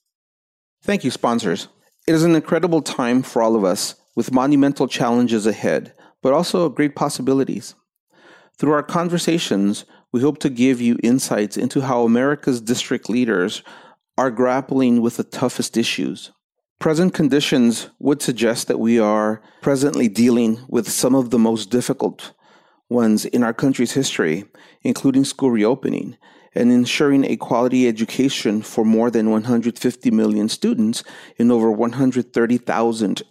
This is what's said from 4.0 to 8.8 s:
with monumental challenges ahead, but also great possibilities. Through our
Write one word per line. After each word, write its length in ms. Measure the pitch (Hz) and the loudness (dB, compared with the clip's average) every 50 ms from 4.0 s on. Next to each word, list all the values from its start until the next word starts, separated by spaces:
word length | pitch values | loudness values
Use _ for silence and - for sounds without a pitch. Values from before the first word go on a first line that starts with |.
| _ _ _ | _ _ _
with 160 | 120 117 - | -6 -4 0
monumental 560 | 127 127 127 143 147 139 139 139 139 - 147 123 | 0 0 2 4 4 4 4 2 2 0 -2 -2
challenges 580 | - - 139 120 120 123 123 117 117 110 101 | -2 -2 0 0 2 2 2 2 0 0 0
ahead, 460 | 110 101 - - 98 80 69 - - _ _ - _ _ _ | 0 -2 -2 -2 -2 -2 -2 -4 -8 _ _ -20 _ _ _
but 100 | - 131 | 0 2
also 340 | 135 160 175 - - 185 175 151 | 2 2 2 0 0 0 0 0
great 260 | 120 - 147 143 - | 0 -2 -2 -2 -2
possibilities. 800 | - 156 147 - - 127 131 135 135 131 - - 104 - - - _ _ _ _ _ _ _ _ _ _ - - - _ _ _ | -2 -4 -4 -4 -4 -2 0 0 0 0 -2 -4 -8 -10 -14 -20 _ _ _ _ _ _ _ _ _ _ -20 -20 -20 _ _ _
Through 160 | - - 139 | -4 0 0
our 100 | 156 147 | 0 0